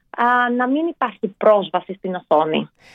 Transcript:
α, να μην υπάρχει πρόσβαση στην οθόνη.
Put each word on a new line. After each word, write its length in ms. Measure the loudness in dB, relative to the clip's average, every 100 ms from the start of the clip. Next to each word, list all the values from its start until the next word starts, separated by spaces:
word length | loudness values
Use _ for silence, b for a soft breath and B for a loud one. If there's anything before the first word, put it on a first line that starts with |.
| _
α, 400 | -2 0 2 0
να 180 | 0 0
μην 200 | 0 -2
υπάρχει 400 | -4 -6 -4 -10
πρόσβαση 680 | 0 4 4 2 -6 -6
στην 220 | -10 -8 -8
οθόνη. 540 | 0 0 2 -2 -6 _ b